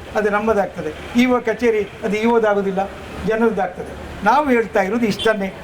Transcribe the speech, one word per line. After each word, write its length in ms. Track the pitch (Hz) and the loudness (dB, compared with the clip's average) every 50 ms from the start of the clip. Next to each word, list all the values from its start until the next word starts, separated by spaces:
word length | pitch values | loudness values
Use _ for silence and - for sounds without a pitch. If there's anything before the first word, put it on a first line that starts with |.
| - - - | -12 -6 -2
ಅದು 160 | 220 208 214 | 0 0 2
ನಮ್ಮದಾಗ್ತದೆ, 920 | 202 208 220 226 214 202 185 - - 180 151 151 151 - - - - 240 | 0 0 2 2 2 2 0 -2 -4 -8 -8 -8 -8 -10 -8 -2 2 2
ಇ 60 | 247 | 4
ಒ 120 | 254 247 240 | 4 4 2
ಕಚೇರಿ, 500 | 233 233 214 220 240 233 220 214 196 196 - - - | 0 0 -2 0 2 2 2 2 0 -4 -6 -6 -4
ಅದು 120 | 214 196 | -4 -2
ಇ 100 | 214 220 | 0 2
ಒದಾಗೋದಿಲ್ಲ, 600 | 233 240 233 220 208 202 202 196 196 185 190 196 196 - - - - - - - | 4 4 4 4 4 2 2 0 0 0 -2 -2 -4 -6 -12 -14 -12 -10 -6 -2
ಜನರದ್ದಾಗ್ತದೆ. 960 | 190 220 226 233 226 196 196 185 180 - - - - - - - - - - - | -2 0 2 2 2 2 0 -2 -4 -4 -8 -12 -12 -12 -14 -14 -14 -8 -2 2
ನಾವು 240 | 208 240 285 302 277 | 4 4 4 4 4
ಹೇಳ್ತಾ 340 | 247 233 226 190 - 214 | 2 2 2 2 2 0
ಇರೋದು 240 | 190 185 220 247 233 | 0 2 0 0 0
ಇಷ್ಟನ್ನೇ. 480 | 208 190 - - 226 214 202 196 185 - - | 0 0 0 2 0 2 0 -2 -6 -8 -10